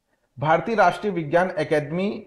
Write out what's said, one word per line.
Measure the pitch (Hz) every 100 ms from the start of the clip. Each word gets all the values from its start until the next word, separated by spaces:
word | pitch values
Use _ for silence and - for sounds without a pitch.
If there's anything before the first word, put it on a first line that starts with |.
| _ _ _ -
भारतीय | 147 165 190 214
राष्ट्रीय | 180 175 208
विज्ञान | 175 147 170 185
अकादमी | 160 151 156 143 170 196 220